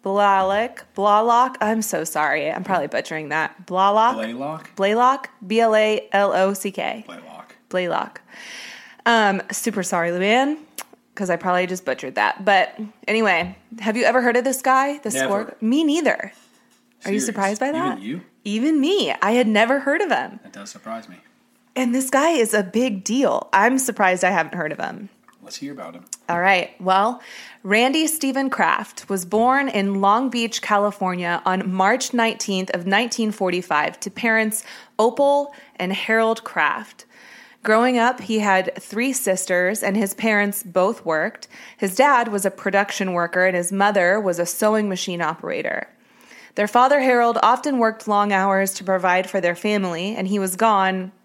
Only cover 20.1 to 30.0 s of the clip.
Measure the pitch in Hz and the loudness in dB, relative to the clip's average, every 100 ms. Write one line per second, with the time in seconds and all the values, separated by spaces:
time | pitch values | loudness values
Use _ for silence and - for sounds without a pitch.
20.1 | 175 131 - - 202 - - 113 113 - | -2 -4 -12 -20 -18 -18 -16 -12 -12 -14
21.1 | 87 _ _ _ _ _ - 254 247 262 | -20 _ _ _ _ _ -2 0 0 2
22.1 | 269 311 320 220 208 185 220 254 196 190 | 2 4 2 2 0 0 0 0 -2 -2
23.1 | 247 233 - - 190 220 262 262 208 190 | 0 2 0 0 2 4 2 -2 2 2
24.1 | 185 185 185 156 185 151 - - - 202 | 4 2 2 -2 -4 -6 -4 -8 -8 -16
25.1 | _ _ _ - - 139 135 - - - | _ _ _ -20 -14 -12 -12 -14 -16 -18
26.1 | - - 170 185 190 - - 185 190 220 | -14 -4 0 4 2 0 -6 2 2 2
27.1 | 247 - - - - 190 214 254 311 311 | -2 -14 -20 -20 -14 0 2 4 2 0
28.1 | - 269 262 269 262 165 - 208 - - | -2 -2 -2 -2 0 2 2 -4 -14 -6
29.1 | 196 175 214 240 269 269 208 196 196 | -6 -2 2 2 2 0 -2 -2 2